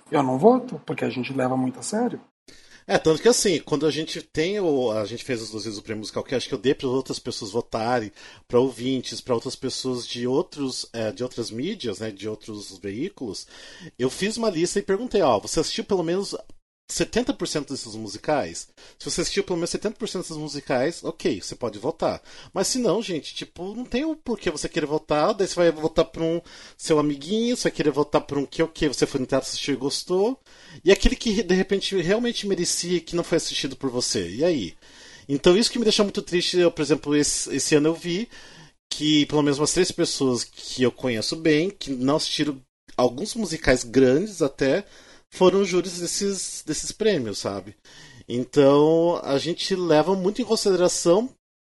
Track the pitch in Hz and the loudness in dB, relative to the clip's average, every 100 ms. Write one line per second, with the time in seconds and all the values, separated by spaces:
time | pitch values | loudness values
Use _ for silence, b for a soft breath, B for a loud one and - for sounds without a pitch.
0 | - 151 135 131 196 254 247 151 - 143 | -2 0 0 4 6 6 2 -10 -8 -4
1 | 123 127 120 135 127 131 127 123 - 214 | -2 -2 -4 -2 0 0 0 -4 -4 -2
2 | 247 127 - _ - B B B - 196 | -2 -4 -12 _ -20 B B B -2 0
3 | - 156 220 247 214 156 - 147 151 139 | 2 4 4 4 2 0 -2 -2 0 -2
4 | 156 165 - - 165 208 180 139 123 107 | -4 -8 -8 -4 -2 0 0 2 2 0
5 | 101 117 - 120 110 107 104 104 107 107 | -4 -6 -6 -6 -6 -10 -8 -10 -8 -10
6 | 104 - - 127 - 127 123 147 139 131 | -8 -8 -4 -4 -4 -2 0 0 0 -2
7 | 131 147 - - 110 107 - 120 110 123 | -4 -8 -8 -8 -6 -4 -4 -2 0 0
8 | 107 B B B - 123 131 113 123 131 | -2 B B B 0 2 2 0 -4 -4
9 | - 113 - 117 131 - 131 - 131 123 | -4 -10 -4 -2 -2 -6 -6 -6 -4 -4
10 | 113 123 123 135 180 - 135 123 - 117 | -6 -6 -2 -2 -2 -6 -6 -6 -8 -6
11 | 110 104 123 - 110 110 160 208 123 95 | -6 -4 -6 -6 -8 -6 -6 -6 -6 -6
12 | 113 98 107 107 - 104 98 95 101 101 | -8 -8 -10 -10 -10 -14 -14 -12 -10 -6
13 | 175 - 123 90 - B B B 170 - | -8 -8 -10 -10 -14 B B B -18 -4
14 | 123 - 196 220 226 165 170 202 - 196 | -4 -2 -4 -2 -2 0 0 0 0 -2
15 | 247 208 156 107 - - 151 - 226 190 | 0 2 4 4 2 -2 -2 -4 -2 0
16 | 165 180 202 - - - _ _ - - | 0 -2 -4 -8 -12 -20 _ _ -8 -2
17 | 170 - 254 - 175 156 139 127 117 110 | 0 0 0 -2 -4 -4 -4 -8 -10 -10
18 | 110 101 - 147 90 85 - B B B | -10 -6 -2 0 -2 -8 -14 B B B
19 | - - 160 - 196 175 170 180 202 226 | -6 -4 -2 -2 -2 -2 -2 -4 -6 -6
20 | 214 190 165 156 151 139 - 135 139 170 | -6 -6 -8 -8 -8 -8 -2 0 0 -4
21 | - - 185 104 - - 120 104 117 - | -8 -4 -2 -4 -6 -8 -8 -6 -6 -2
22 | 170 92 B B B - 196 262 233 185 | -2 -4 B B B -4 -2 0 0 0
23 | 220 165 - - 151 - 180 208 247 240 | -2 -6 -8 -12 -14 -12 -10 -10 -4 -2
24 | 311 311 - 226 - 151 160 - 147 151 | -2 -4 -6 -4 -2 -4 -4 -4 -2 -2
25 | - 151 165 214 185 - 175 156 156 - | 0 2 2 2 0 4 2 4 0 2
26 | 160 - 165 170 B B B - - 156 | 0 0 -2 -2 B B B -8 2 4
27 | 147 143 147 214 233 247 175 - 151 139 | 4 0 -2 0 0 0 0 0 0 2
28 | 147 156 - 143 135 - 160 - 156 123 | 2 0 0 -2 -2 -2 -2 0 -2 2
29 | 135 135 127 135 131 - - 131 135 - | 0 0 0 -2 -2 -4 -4 -2 -2 -4
30 | - 180 208 262 B B B 147 165 196 | -2 0 0 -2 B B B -2 4 6
31 | - - 240 202 175 185 190 196 - 196 | 4 2 0 0 2 2 2 -2 0 -2
32 | 165 214 240 233 202 180 175 - 175 175 | 2 2 0 -4 -2 -2 -2 -2 -2 -2
33 | - 170 165 165 - - 143 131 135 120 | -2 -4 0 0 0 -4 -6 -6 -4 -2
34 | 120 117 87 101 165 156 85 - B B | -2 -2 -4 -2 0 0 -4 -10 B B
35 | B B - 143 - 180 233 247 220 202 | B B -4 2 4 6 4 2 2 4
36 | 202 196 170 175 170 180 175 170 143 147 | 2 0 -2 -2 2 4 4 4 2 2
37 | 147 147 143 - - 135 - 151 147 165 | 2 2 2 0 -4 -4 2 4 4 2
38 | 170 170 233 B B B B _ _ - | -2 -4 -4 B B B B _ _ -2
39 | 151 151 143 147 147 143 151 - 180 - | 2 4 4 2 2 2 2 2 2 2
40 | 165 - 135 123 - - - - 127 - | -2 0 0 0 -4 -12 -10 0 2 2
41 | 131 113 107 160 165 151 180 - - 127 | -2 -2 -2 0 2 4 2 -4 -8 -2
42 | 131 151 - - 147 135 - _ - - | 0 2 0 -2 -2 -4 -12 _ -8 0
43 | 123 120 214 233 196 160 - 131 120 113 | 0 0 -6 -4 -6 -2 2 2 2 4
44 | 131 135 214 196 143 - 135 165 - B | 6 6 0 -2 -4 0 0 0 -2 B
45 | B B B - 180 185 196 180 180 175 | B B B 4 6 6 4 0 -2 -4
46 | 175 - 202 190 - - - 151 147 - | -6 -2 -2 -4 -6 -8 -6 -6 -6 -2
47 | 214 180 113 98 110 98 92 - B B | 0 2 0 -4 -4 -6 -8 -16 B B
48 | B B - 120 123 - 139 143 151 165 | B B -6 -4 0 6 8 8 6 6
49 | 170 170 - 139 139 180 - 190 175 151 | 4 0 0 -2 0 -4 -2 0 4 4
50 | 156 190 180 214 214 220 208 185 175 - | 4 2 0 -2 0 0 2 4 4 4
51 | 175 180 247 - _ _ | 4 4 2 -6 _ _